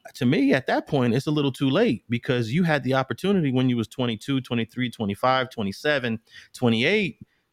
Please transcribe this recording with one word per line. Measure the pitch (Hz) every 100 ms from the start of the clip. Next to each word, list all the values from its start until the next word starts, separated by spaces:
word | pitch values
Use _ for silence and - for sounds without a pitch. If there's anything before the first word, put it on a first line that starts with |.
| - -
to | 123
me, | 175 277
at | 135 -
that | 247 -
point, | 143 123
it's | 117 156
a |
little | 151 139
too | 131 139
late | 151 233 120 -
because | 117 - 123 110
you | 143
had | 170 147
the | 127
opportunity | 131 131 120 185 202 147
when | 127 131
you | 120
was | 107
twenty-two, | - 123 107 - 139
twenty-three, | 127 117 113 - 123
twenty-five, | - 104 101 127 131 123
twenty-seven, | - 98 95 147 143 123 110 _ - -
twenty-eight | - 120 113 135 214 185 - - _ _